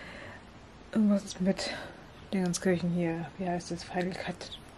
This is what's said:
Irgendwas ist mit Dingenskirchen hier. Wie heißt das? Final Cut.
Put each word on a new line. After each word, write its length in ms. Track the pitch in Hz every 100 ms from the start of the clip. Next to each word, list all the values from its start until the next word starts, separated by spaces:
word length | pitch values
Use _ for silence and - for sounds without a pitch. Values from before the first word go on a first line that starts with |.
| - - - - - - - - -
Irgendwas 320 | 226 214 202
ist 160 | - -
mit 320 | 185 185 - - - - - - -
Dingenskirchen 580 | 196 180 175 190 175 175
hier. 340 | 175 170 165 165 -
Wie 100 | 185
heißt 240 | 175 -
das? 120 | 170
Final 280 | - 185 180
Cut. 480 | - - 175 - - -